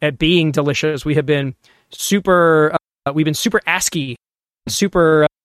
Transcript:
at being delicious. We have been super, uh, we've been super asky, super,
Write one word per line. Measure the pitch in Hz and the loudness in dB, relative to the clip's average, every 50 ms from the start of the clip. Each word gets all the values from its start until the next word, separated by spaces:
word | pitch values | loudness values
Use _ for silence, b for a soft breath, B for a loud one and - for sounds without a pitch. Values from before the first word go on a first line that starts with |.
at | - 151 139 - | -4 -4 -2 -2
being | 160 156 180 175 160 156 | 0 2 2 2 2 2
delicious. | 139 151 143 147 139 - - 156 156 135 - | 0 0 -2 -2 -2 -2 -2 -4 -4 -4 -4
We | 151 147 | -2 -2
have | 151 143 | 0 0
been | 131 151 143 139 135 123 - b b b b b b | 0 -2 -2 -2 -4 -8 -12 b b b b b b
super, | - - - - - 202 190 190 185 180 170 165 160 156 151 151 165 165 - _ _ _ _ | -14 -10 -4 -2 -2 0 2 2 2 4 4 4 4 4 2 2 0 -4 -6 _ _ _ _
uh, | 139 139 | -4 -2
we've | 151 156 | -2 -2
been | 156 156 | -2 -2
super | - - 233 - - - | -2 -2 -2 -2 -2 -2
asky, | - 170 185 - - - 170 139 131 120 - _ _ _ _ _ _ _ _ _ - | -2 -2 -2 -2 -4 -4 -6 -6 -6 -10 -12 _ _ _ _ _ _ _ _ _ -10
super, | 208 - 202 196 - 185 170 160 156 156 151 151 - _ _ | -4 -2 -2 0 2 2 2 4 4 4 2 0 -2 _ _